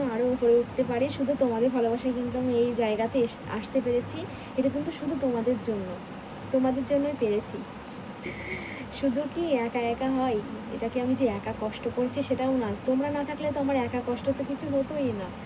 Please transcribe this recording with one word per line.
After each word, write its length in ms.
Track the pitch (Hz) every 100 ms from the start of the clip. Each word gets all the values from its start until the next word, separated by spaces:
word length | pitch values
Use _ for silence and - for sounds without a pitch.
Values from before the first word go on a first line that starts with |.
| 269
আরও 140 | 226 247
উপরে 300 | 254 240 240
উঠতে 280 | 240 -
পারি, 260 | 254 240 277 -
শুধু 180 | 269 285
তোমাদের 300 | 262 226 247
ভালোবাসায় 440 | 254 233 233 262
কিন্তু 240 | 240 240 247
আমি 160 | 254
এই 200 | 240 240 233
জায়গাতে 420 | 220 214 226 269
এস-, 320 | 233 - -
আসতে 300 | 220 208 269 247
পেরেছি। 400 | 240 269 311 370 - - -
এটা 120 | 262
কিন্তু 220 | 269 302
শুধু 240 | 320 294 285
তোমাদের 340 | 262 240 226 240 233
জন্য, 180 | 208 185 180 - - - - -
তোমাদের 340 | 269 262 262 262
জন্যই 280 | 285 285 285
পেরেছি। 380 | 220 208 - - - - - - - - - - - 370 - - 254 -
শুধু 200 | 277 247 294 330
কি 160 | 339
একা 280 | 262 233 240
একা 300 | 233 233 262
হয়? 300 | 262 262 214 208 - -
এটা 140 | - 233
কি 140 | 254
আমি 140 | 247 247
যে 100 | 254
একা 280 | 202 220 220
কষ্ট 260 | 214 - 233 226
করছি 280 | 247 285
সেটাও 340 | 269 247 262 262
না, 120 | 220 208 -
তোমরা 240 | 262 285
না 140 | 294
থাকলে 280 | 285 294 302
তো 80 | 294
আমার 160 | 277 277
একা 260 | 240 247 240
কষ্ট 180 | 240 -
তো 180 | 269 262
কিছু 180 | 277 311
হতোই 320 | 269 269 302
না, 220 | 262 208 185 -